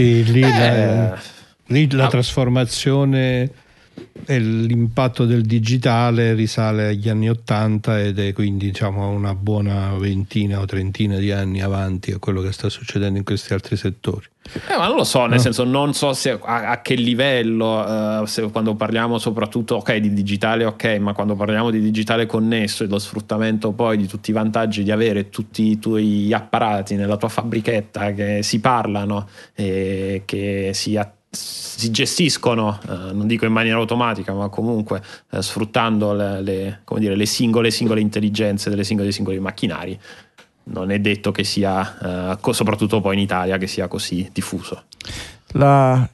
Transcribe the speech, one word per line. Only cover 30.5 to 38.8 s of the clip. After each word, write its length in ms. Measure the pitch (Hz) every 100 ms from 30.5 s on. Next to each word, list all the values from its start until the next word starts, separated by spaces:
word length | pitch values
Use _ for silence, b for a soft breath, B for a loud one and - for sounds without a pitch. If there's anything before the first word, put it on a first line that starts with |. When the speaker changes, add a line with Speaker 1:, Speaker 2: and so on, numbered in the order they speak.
| 98 98
Speaker 2:
si 240 | 95 - 107
a-, 140 | 101 _ _
si 600 | - - - - - 113
gestiscono, 880 | 110 131 - 160 - 127 113 107 104 110
eh, 240 | 90 92
non 140 | 98 107
dico 180 | 117
in 80 | 113
maniera 240 | 110 117 113
automatica, 560 | 113 120 120 101 95
ma 160 | 98 101
comunque, 520 | 104 113 113 107 98 B B B
eh, 120 | 98
sfruttando 720 | 95 - 107 123 113 107 104
le, 280 | 104 101 98
le, 380 | 98 95 95 101
come 140 | - 113
dire, 160 | 107
le 120 | 98 107
singole, 440 | - 120 113 113
singole 300 | 110 117 110
intelligenze 720 | 107 104 104 104 107 101 -
delle 120 | 101